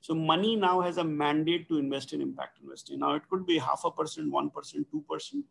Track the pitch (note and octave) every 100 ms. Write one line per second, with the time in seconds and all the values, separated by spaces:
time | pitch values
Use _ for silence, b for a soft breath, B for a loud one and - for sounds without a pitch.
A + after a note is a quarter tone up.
0 | - D#3+ D#3 E3 G#3+ A3 F#3 F3+ F3+ E3+
1 | D#3+ D3 D3 D3+ D#3 F3 E3 D#3 C#3 C#3
2 | C3 D3+ - C3+ C3 - C#3 - - C#3
3 | D3 D3 - F#3 F3+ D#3 C3+ D3 E3+ -
4 | D#3 D#3 D3+ C#3 D3 D3+ - D3 D3 -
5 | - D3+ - C#4+ C#4